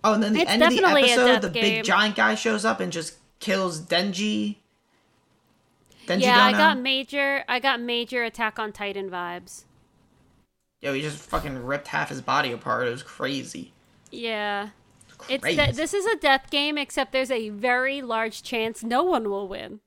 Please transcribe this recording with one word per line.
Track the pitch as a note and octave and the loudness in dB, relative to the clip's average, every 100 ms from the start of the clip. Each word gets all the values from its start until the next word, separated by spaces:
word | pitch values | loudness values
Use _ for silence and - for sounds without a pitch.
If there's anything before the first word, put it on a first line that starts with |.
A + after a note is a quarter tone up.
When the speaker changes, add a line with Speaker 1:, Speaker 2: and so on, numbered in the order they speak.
Speaker 1:
Oh, | G#3+ | 4
and | G#3+ | 2
then | G#3+ | 2
the | A3 | 2
Speaker 2:
It's | F4 | 2
Speaker 1:
end | G#3+ | 4
of | D#4 | 4
the | B3+ | 6
Speaker 2:
definitely | F#4+ D4+ B3+ | 6 6 6
a | |
Speaker 1:
episode, | A#3+ B3 | 6 6
Speaker 2:
death | A#3+ | 4
Speaker 1:
the | - | 2
Speaker 2:
game. | G3 | 0
Speaker 1:
big | A3 A3 | 2 2
giant | G#3+ G3 G#3+ G#3 | 2 2 2 2
guy | G#3+ | 0
shows | A3 A#3 G#3+ | 2 0 0
up | A3 A3 | 0 0
and | F#3 | -4
just | E3+ D#3+ - _ _ | -6 -8 -14 _ _
kills | - F#3+ F#3+ D#3 | -2 0 0 -4
Denji. | - E3+ G3+ F#3 G#3+ G#3+ G#3 G#3 _ _ _ _ _ _ _ _ _ _ _ _ _ _ - | -2 0 0 -2 -2 -2 -2 -6 _ _ _ _ _ _ _ _ _ _ _ _ _ _ -4
Denji | F3+ | 2
Speaker 2:
Yeah, | B3 A#3+ | 6 6
I | B3+ | 6
Speaker 1:
Dono. | - | 6
Speaker 2:
got | D#4 C#4 | 4 4
major, | B3+ C4 C4+ C#4+ C#4 C#4 - | -2 -2 -2 -2 0 -2 -2
I | B3 | -2
got | C4+ A#3+ | 0 0
major | A#3+ A#3+ A#3 B3 | -2 -4 -2 -4
Attack | A#3 A3+ A3 G#3 | -4 -4 -4 -4
on | G#3+ | -10
Titan | G3+ G3+ G3 G3 | -8 -8 -6 -8
vibes. | F3+ F3 F3+ F3+ - _ _ _ _ _ _ _ _ _ _ _ _ | -8 -8 -10 -16 -20 _ _ _ _ _ _ _ _ _ _ _ _
Speaker 1:
Yo, | C#3 | -6
he | C3+ | -4
just | D3+ D3 | -6 -10
fucking | - E3 D#3 C3 | -6 -6 -6 -10
ripped | B2 C#3+ - | -6 -6 -4
half | D#3 D3 | -6 -6
his | C#3 | -8
body | A#2+ C3+ C3+ | -2 0 0
apart. | A#2 B2 A#2 B2 | -4 -4 -2 -2
It | |
was | B2 | -4
crazy. | - - C3 C#3 B2 - - _ _ _ _ | -12 -8 -6 -6 -8 -14 -16 _ _ _ _
Speaker 2:
Yeah. | - A#3 A3 G#3 G3+ G#3 - _ _ - | -10 -6 -4 -4 -4 -8 -14 _ _ -20
Speaker 1:
It's | - - | -20 -6
Speaker 2:
It's | C#4 | -4
de-, | - C#4+ | -2 2
Speaker 1:
crazy. | C#4+ | 0
Speaker 2:
this | A#3+ D#4 | 0 -2
is | G4+ G4 | -2 0
a | F4 | 0
death | D4 C4+ - | 2 2 0
game, | C#4+ C#4+ D4+ | -2 -2 -4
except | C#4 - C4 | -4 -4 -2
there's | C4 C4 | -2 -2
a | B3+ G#3+ | -2 -4
very | G#3 B3 B3 C4 C#4 | -2 0 2 0 -4
large | B3+ A3+ A3+ - | -4 -2 -2 -6
chance | - A#3 A3 A3 | -6 -4 -2 -4
no | A3+ B3 | -2 2
one | F4+ D4+ G#3+ | 2 2 0
will | G3 G3 | -4 -6
win. | G3 A2 G#3 | -10 -12 -14